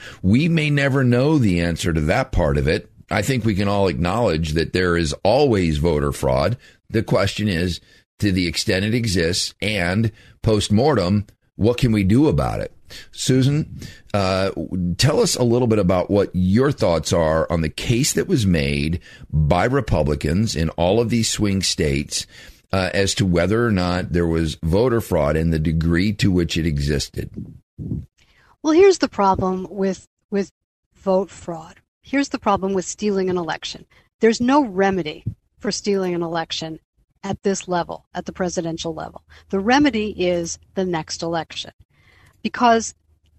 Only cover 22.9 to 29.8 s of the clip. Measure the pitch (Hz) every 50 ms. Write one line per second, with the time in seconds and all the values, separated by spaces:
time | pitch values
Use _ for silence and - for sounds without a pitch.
22.9 | - 98 98 95 - - 101 92 85 82 87 92 107 117 120 117 104 90 90 87
23.9 | 90 90 92 58 - 87 85 82 80 80 82 78 69 - - 80 85 101 123 131
24.9 | 117 113 - - 90 80 71 73 78 80 82 85 80 78 78 85 80 82 78 85
25.9 | 85 87 95 110 101 - - 101 90 90 87 82 - 85 80 85 71 71 71 73
26.9 | 73 69 - - - - - - - - - - - - _ _ _ - - -
27.9 | - - - - _ _ _ _ _ _ _ _ _ _ - 311 311 339 392 392
28.9 | 349 - 285 - - - 202 196 190 - 196 185 185 185 185 156 185 202